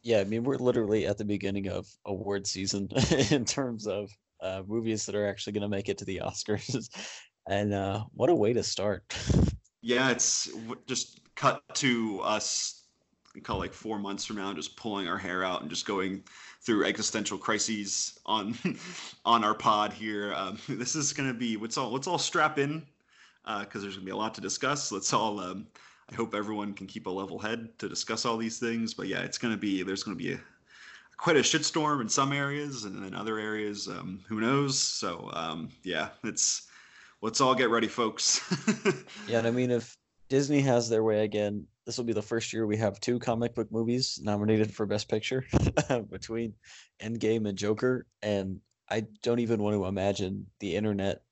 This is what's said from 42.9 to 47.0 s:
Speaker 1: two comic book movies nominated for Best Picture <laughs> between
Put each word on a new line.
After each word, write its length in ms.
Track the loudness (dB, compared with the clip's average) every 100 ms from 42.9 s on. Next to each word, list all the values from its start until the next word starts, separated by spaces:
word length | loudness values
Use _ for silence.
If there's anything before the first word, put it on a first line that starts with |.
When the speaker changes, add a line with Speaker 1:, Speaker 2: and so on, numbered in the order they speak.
| 0
Speaker 1:
two 180 | 0 0
comic 360 | 2 2 0
book 180 | -2 -2
movies 480 | 0 0 0 0 -2
nominated 520 | 0 2 4 4 4
for 100 | 0
Best 240 | -2 -2 0
Picture 380 | -2 0 -2 2 4 4 4
<laughs> 320 | 2 0 -2
between 420 | -10 -6 -4 -4 -8 -20 -20 -20 _